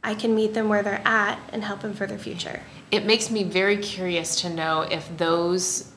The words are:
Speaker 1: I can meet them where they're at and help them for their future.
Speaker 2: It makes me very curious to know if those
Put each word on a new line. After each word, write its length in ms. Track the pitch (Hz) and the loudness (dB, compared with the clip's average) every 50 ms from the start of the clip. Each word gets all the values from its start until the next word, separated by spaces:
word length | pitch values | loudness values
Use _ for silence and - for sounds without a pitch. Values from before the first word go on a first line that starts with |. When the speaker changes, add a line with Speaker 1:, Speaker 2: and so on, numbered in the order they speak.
| - | -2
Speaker 1:
I 100 | 233 214 | -4 -4
can 200 | 214 - 226 226 | 0 2 2 4
meet 180 | 220 220 214 214 | 4 4 2 2
them 140 | 226 220 214 | 0 2 2
where 140 | 214 208 208 | 2 2 2
they're 200 | 202 196 - - | 0 -2 0 0
at 320 | - 220 220 208 202 208 - - - - | 2 4 4 2 2 0 -4 -8 -8 -8
and 120 | 226 208 | -6 -6
help 160 | 208 202 202 | -6 -8 -6
them 140 | - 220 208 | -8 -8 -6
for 120 | - 202 | -4 -4
their 120 | 196 214 202 | -4 -4 -8
future. 420 | - 220 - 170 - - - - - - - - - - | -8 -8 -8 -6 -8 -8 -8 -10 -10 -12 -18 -18 -4 0
Speaker 2:
It 160 | - 214 208 | 0 0 4
makes 240 | 208 226 226 220 - | 4 4 4 4 0
me 120 | 226 214 196 | 0 0 0
very 340 | 175 170 185 190 202 208 202 | 2 2 4 4 4 4 2
curious 600 | 202 - - 185 185 180 175 170 160 - - - - | 0 -4 -4 -4 -2 0 0 0 0 0 -2 -2 -2
to 80 | 180 | -2
know 320 | 170 165 160 160 160 160 156 | -2 -2 0 2 2 2 2
if 260 | - - 160 151 156 170 | 0 -2 -4 -4 -8 -4
those 760 | 160 175 165 165 170 170 170 180 185 180 - - - - - - | 0 2 2 4 4 4 2 2 2 0 0 -2 -4 -6 -8 -18